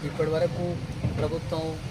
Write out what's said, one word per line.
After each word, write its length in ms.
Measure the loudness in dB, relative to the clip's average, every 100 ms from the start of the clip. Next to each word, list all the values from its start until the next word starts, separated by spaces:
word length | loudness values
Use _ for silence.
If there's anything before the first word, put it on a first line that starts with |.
ఇప్పటి 260 | -4 0 2
వరకు 460 | 4 2 2 0 -2 -4 -2 0 2
ప్రభుత్వం 600 | 0 0 -2 -2 0 -2 -6